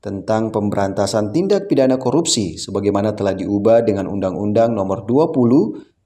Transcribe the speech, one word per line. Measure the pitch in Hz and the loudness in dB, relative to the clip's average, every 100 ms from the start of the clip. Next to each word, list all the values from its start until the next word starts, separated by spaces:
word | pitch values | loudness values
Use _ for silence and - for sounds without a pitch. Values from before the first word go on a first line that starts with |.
tentang | 104 98 87 110 110 | -10 -10 -2 -2 0
pemberantasan | 107 101 101 98 98 101 - 104 | -2 -2 -2 -2 0 0 0 0
tindak | 110 190 196 196 | 0 0 0 0
pidana | 135 131 127 | 2 2 2
korupsi | 123 139 170 - 95 85 | 0 0 0 -2 -2 -6
sebagaimana | - 98 101 101 104 | -6 -2 0 0 0
telah | 104 101 95 | -2 -2 -2
diubah | - 101 104 117 110 | -2 0 4 4 4
dengan | 98 92 | -2 -4
Undang-Undang | 98 95 90 104 107 117 | -4 -4 -2 -2 2 2
Nomor | 110 95 95 - | 0 -2 -4 0
dua | 127 160 | 0 2
puluh | 139 120 135 202 - - _ | 2 4 4 2 -4 -16 _